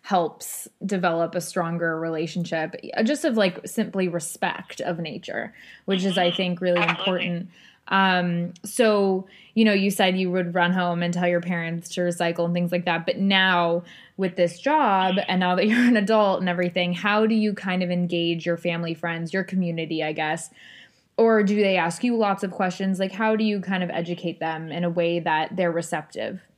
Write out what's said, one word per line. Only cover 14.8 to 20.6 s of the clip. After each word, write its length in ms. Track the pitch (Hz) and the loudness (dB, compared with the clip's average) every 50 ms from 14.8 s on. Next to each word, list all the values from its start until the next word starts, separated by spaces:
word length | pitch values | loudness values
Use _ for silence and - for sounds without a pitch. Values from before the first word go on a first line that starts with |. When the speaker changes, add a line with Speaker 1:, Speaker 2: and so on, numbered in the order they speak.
| 285 220 196 190 185 190 190 196 - - | 4 4 4 4 2 2 2 0 0 0
Speaker 1:
and 120 | 185 185 | 0 2
now 140 | 180 180 180 | 2 2 2
that 120 | 180 190 | 4 4
<laughs> 20 | 214 | 4
you're 180 | 226 247 247 | 4 4 4
an 100 | 240 247 | 4 4
adult 440 | 208 202 196 220 214 208 196 190 - | 4 4 4 4 4 4 4 2 0
and 80 | 185 180 | 0 -2
everything, 460 | 175 175 180 175 175 185 180 175 175 | 0 0 -2 -2 0 0 0 0 -2
how 320 | 175 - 208 208 214 220 | -2 0 0 2 2 2
do 80 | 220 226 | 2 2
you 180 | 220 214 208 | 2 2 0
kind 300 | 196 - - 190 185 185 | -2 -4 -4 -2 -2 -2
of 80 | 180 175 | 0 0
engage 560 | 180 180 175 170 175 170 170 170 170 170 156 | 0 0 0 0 0 0 0 0 -2 -2 -2
your 100 | 175 170 | -4 -4
family, 380 | 170 - 180 170 170 170 165 165 | -2 -2 -4 -4 -2 -4 -6 -6
friends, 380 | 160 - 170 165 165 170 165 - | -6 -6 -6 -4 -6 -6 -4 -4
your 100 | 196 190 | -4 -4
community, 580 | - 190 190 180 170 165 165 165 160 160 156 | -2 -2 -2 -2 -2 -2 -4 -4 -4 -4 -4
I 100 | 156 156 | -2 -4
guess? 380 | 151 156 156 156 156 175 - - _ - | -2 -2 -2 -2 -4 -4 -6 -14 _ -20